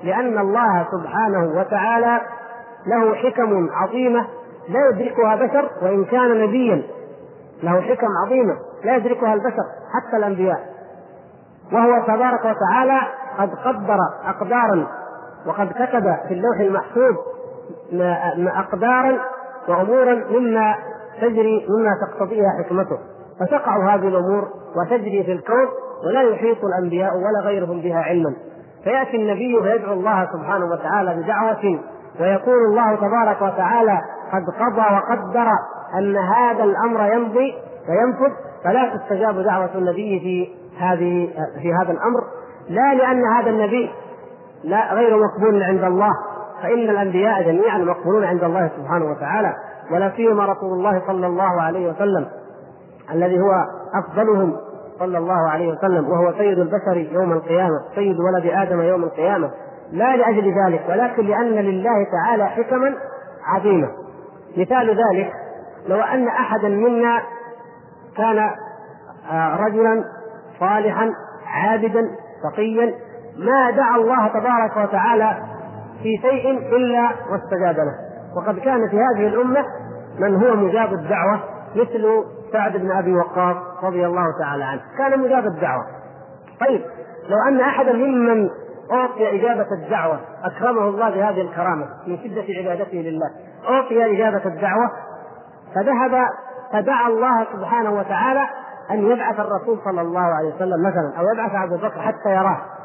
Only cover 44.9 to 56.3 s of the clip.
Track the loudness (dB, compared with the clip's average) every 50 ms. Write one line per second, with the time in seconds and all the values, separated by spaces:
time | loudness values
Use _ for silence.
44.9 | 2 4 4 6 6 6 4 2 2 2 4 4 4 4 4 4 2 2 2 2
45.9 | 2 4 4 2 2 0 -4 -10 -10 -12 -12 -14 -12 -8 -2 0 2 2 2 2
46.9 | 2 2 2 2 2 2 4 4 4 4 4 4 4 4 4 4 4 2 2 0
47.9 | 0 0 0 2 2 4 4 2 2 2 2 2 2 2 0 0 -2 -6 -6 -2
48.9 | -2 0 0 -2 -2 -4 -4 -2 0 0 0 0 -2 -4 -10 -16 -16 -18 -8 -2
49.9 | 0 0 0 0 0 2 4 4 4 4 2 2 0 -2 -2 -4 -2 0 2 2
50.9 | 2 2 0 -2 -2 0 0 0 0 2 2 2 2 2 0 0 0 0 -2 -2
51.9 | 0 0 0 2 2 0 -2 -4 -10 -16 -18 -18 -20 -20 -20 -20 -20 -20 -20 -20
52.9 | -20 -20 -14 -4 -2 0 2 2 2 4 4 4 4 2 0 -2 -6 -12 -12 -4
53.9 | -4 -4 -4 -2 -2 0 4 4 4 4 4 0 0 -4 -8 -14 -16 -16 -18 -18
54.9 | -8 -6 -6 -2 -2 -2 0 0 2 2 2 2 0 0 0 -2 -2 0 0 2
55.9 | 2 2 2 2 2 2 2 2